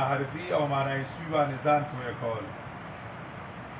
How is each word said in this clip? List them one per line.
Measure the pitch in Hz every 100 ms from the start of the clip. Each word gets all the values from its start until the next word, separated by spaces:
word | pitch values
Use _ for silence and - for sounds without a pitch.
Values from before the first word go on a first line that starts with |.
| 131
حرفي | 139 135 160 175
او | 156 143
معنا | 135 135
اسمي | 135 131 - 160
باندې | 156 139 131
ځان | 151 147
پوهه | 139 127 123 110
کول. | 117 107 98 - - - - - - - - - - - -